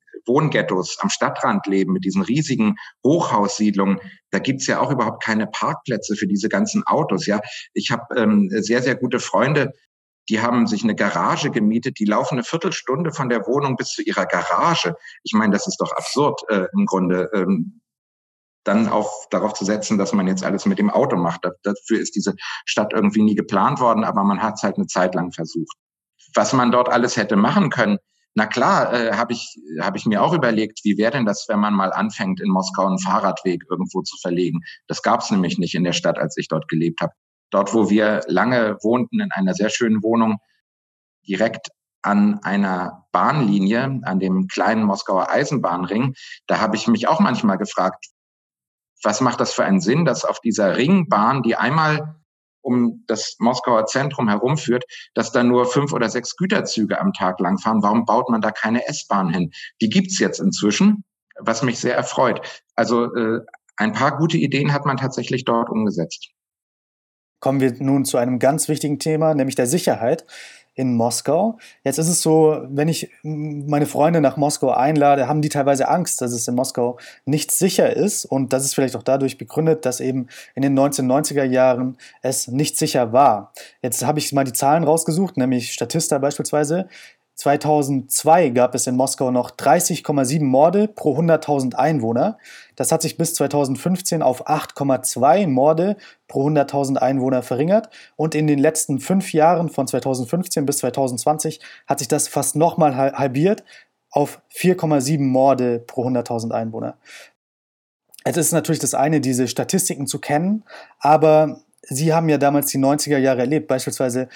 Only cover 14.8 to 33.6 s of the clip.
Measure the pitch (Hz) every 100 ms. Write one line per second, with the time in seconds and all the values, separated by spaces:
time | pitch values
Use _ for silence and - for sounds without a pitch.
14.8 | 87 - - - - 214 214 190 190 -
15.8 | - - - 131 143 135 - 101 90 98
16.8 | 101 95 90 90 87 104 92 95 - -
17.8 | _ _ _ _ _ _ _ _ - 107
18.8 | 107 107 107 - - 98 104 - 98 107
19.8 | - 104 98 101 92 92 - 98 104 95
20.8 | 104 104 135 90 85 85 87 - 101 101
21.8 | - 107 90 104 101 95 - - - -
22.8 | 107 - 101 107 107 104 - 98 117 147
23.8 | 123 110 110 104 98 95 107 101 104 98
24.8 | 95 92 92 92 90 - 80 85 76 -
25.8 | _ _ _ _ _ - 104 131 123 123
26.8 | 123 120 120 - 104 101 117 202 156 -
27.8 | 107 101 _ _ _ 110 107 120 151 180
28.8 | 123 120 113 107 117 117 - - 76 78
29.8 | 92 95 110 101 143 170 123 110 107 -
30.8 | 104 95 113 139 107 101 - 104 104 101
31.8 | 95 - 107 - 98 92 98 95 92 -
32.8 | 95 92 95 104 101 87 95 85